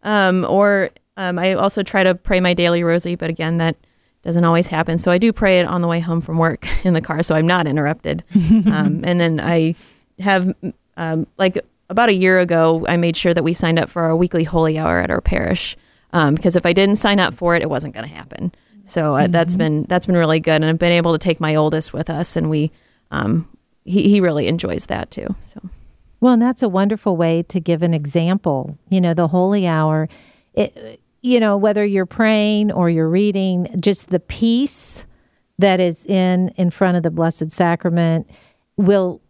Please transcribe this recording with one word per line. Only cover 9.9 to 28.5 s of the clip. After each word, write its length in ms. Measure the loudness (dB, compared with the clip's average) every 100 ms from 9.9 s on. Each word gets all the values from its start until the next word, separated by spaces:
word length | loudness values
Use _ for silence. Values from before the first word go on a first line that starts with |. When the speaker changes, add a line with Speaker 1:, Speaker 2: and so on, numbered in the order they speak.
| _ _ _
Speaker 1:
have, 340 | 0 0 0 -4 -10 -12 _ -10
um, 300 | -4 -4 -6 -2
like, 200 | -2 -2 -10 _ _
about 180 | 0 2
a 60 |
year 260 | 2 4 4
ago, 440 | 2 2 2 2 0
I 80 | 0
made 200 | 0 0
sure 180 | 0
that 80 | 0
we 100 | 0
signed 260 | 0 0 0
up 100 | 0
for 140 | -2
our 140 | -2 0
weekly 280 | 0 0
holy 340 | -2 0 0 0
hour 200 | 0 0
at 120 | 0
our 100 | -2
parish, 560 | 0 -2 -2 -4 -6 -12 _ _ _
um, 220 | 0 0
because 220 | 2 0 0
if 100 | 0
I 60 |
didn't 240 | 2 2 2
sign 240 | 2 2
up 140 | 0
for 200 | -2 -2
it, 80 | 0
it 80 | -2
wasn't 240 | -6 -8
gonna 120 | -12 -14
happen. 460 | -16 -18 -10 -10 _ _ -20
So, 320 | -8 -4 -2 0
uh, 100 | 2
that's 280 | 2 2
Speaker 2:
Mm-hmm. 40 | 0
Speaker 1:
been, 260 | 0 0 0
that's 180 | -2 0
been 100 | 0
really 240 | 2 0
good, 140 | 2
and 100 | 0
I've 140 | 0 0
been 140 | 2
able 200 | 2 2
to 60 | 0
take 220 | -2 -2
my 160 | 0 2
oldest 360 | 0 0 -4
with 160 | -6 -6
us, 280 | -4 -2 -2
and 120 | -2
we, 220 | -2 -2 _ _ _ _
um, 380 | -6 -2 -2 -4 _ _ _
he, 240 | -4 0 4
he 120 | 4
really 260 | 2 0 -2
enjoys 400 | -2 -4 -6 -6
that 240 | -8 -8
too. 240 | -12 -10 -10
So. 200 | -12 -20 -20 -20 -20 _ _ _
Speaker 3:
Well, 120 | 2
and 80 | 4
that's 220 | 2 0
a 60 | -2
wonderful 480 | 0 0 0 -2 0
way 260 | 0 0 -2
to 120 | -6
give 220 | -2 0
an 100 | 0
example. 840 | 0 -2 -2 0 0 0